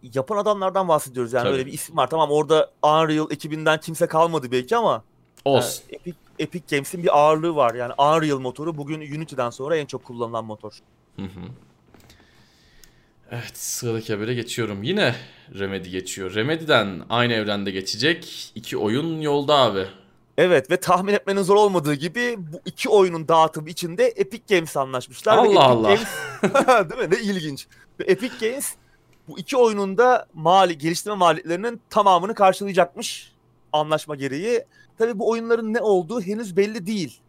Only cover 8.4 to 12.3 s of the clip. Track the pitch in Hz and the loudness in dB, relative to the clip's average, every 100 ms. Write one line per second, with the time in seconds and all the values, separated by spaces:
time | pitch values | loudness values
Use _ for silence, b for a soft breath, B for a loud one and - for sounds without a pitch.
8.4 | 127 123 151 156 143 156 151 147 160 135 | -4 -8 -8 -8 -8 -10 -8 -10 -10 -6
9.4 | 120 117 135 165 143 127 - 120 117 113 | -6 -6 -4 -4 -4 -10 -12 -8 -6 -6
10.4 | 113 107 107 - _ _ _ - 98 92 | -8 -12 -16 -18 _ _ _ -14 -12 -12
11.4 | 90 127 _ _ _ _ b b b | -16 -18 _ _ _ _ b b b